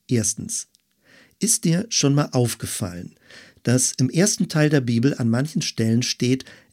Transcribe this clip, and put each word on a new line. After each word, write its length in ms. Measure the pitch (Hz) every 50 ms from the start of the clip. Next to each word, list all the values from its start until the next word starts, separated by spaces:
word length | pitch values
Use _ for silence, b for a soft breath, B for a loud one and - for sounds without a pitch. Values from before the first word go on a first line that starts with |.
| _
Erstens, 600 | - 131 113 104 - - - - - - - - - _ _ _ _ b b b b b b b b b b
ist 240 | - - - - -
dir 220 | 170 165 180 226 -
schon 260 | - - - 139 139
mal 140 | 147 147 -
aufgefallen, 840 | - 127 123 113 - - - - - - 110 90 87 87 - - - B B B B B B B B B B
dass 300 | 120 120 131 - - -
im 120 | - 131 127
ersten 400 | - 160 190 214 - - 185 -
Teil 200 | - 156 151 151
der 120 | 156 143
Bibel 320 | 123 120 117 117 120 143 -
an 160 | - 123 113
manchen 320 | 113 123 139 156 - 165
Stellen 400 | - - - - 113 113 113 120
steht, 420 | 120 - - - 127 123 131 131 B B B B B B